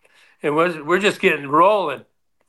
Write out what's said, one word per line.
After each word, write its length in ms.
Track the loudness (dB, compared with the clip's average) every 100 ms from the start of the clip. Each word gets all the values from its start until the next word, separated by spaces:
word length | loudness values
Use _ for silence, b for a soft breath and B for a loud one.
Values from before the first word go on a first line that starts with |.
| b b b b
and 140 | -4 0
we're, 280 | -2 -2
we're 160 | -2 0
just 220 | 0 0
getting 260 | -2 -2 -2
rolling. 560 | 2 4 4 -2 -8 -14 _ _ _